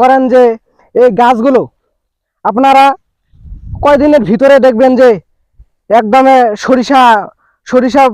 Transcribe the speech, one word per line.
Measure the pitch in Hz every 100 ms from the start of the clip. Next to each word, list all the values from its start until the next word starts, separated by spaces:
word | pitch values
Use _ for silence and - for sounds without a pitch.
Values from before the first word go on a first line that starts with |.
করেন | 254 262 254
যে | 254 240 226 _ _ _ -
এই | 247 202
গাছগুলো | 240 233 262 254 139 _ _ _ _ _ _ _ 208
আপনারা | 214 269 269 277 - _ _ _ _ - - - -
কয়দিনের | 277 277 294 294 170
ভিতরে | 240 277 277
দেখবেন | 262 220 262 254
যে | 254 190 - _ _ _ _ _ - 220
একদমে | 214 262 269 262 233 208 -
সরিষা, | 254 240 269 247 208 - - _ _ -
সরিষা | 254 247 277 262